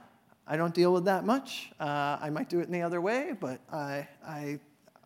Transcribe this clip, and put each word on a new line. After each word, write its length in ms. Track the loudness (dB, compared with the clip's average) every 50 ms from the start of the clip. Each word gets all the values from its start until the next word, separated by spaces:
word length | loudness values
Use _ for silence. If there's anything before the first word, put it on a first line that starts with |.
| -20 -20 _ _ _ _ _ _ _
I 100 | -4 0
don't 200 | 0 0 2 4
deal 180 | 6 6 6 6
with 120 | 6 4
that 200 | 4 2 2 4
much. 460 | 2 2 2 0 -4 -10 -12 -12 -14 -10 -6
Uh, 380 | -4 -2 0 0 0 0 0 -2
I 80 | -2 -4
might 200 | -4 -4 -4 -2
do 100 | 0 -2
it 80 | 0 0
in 40 |
the 120 | -2 -2 -2
other 180 | -2 -2 0
way, 340 | 0 0 0 0 -2 -4 -6 -6
but 220 | -6 -6 -6 -8 -10 -8 -6
I, 340 | -6 -4 -4 -4 -6 -8 -10 -16 -18 -14
I, 340 | -12 -10 -8 -6 -6 -6 -8 -10 _ _ _ _ -20 _ -20 _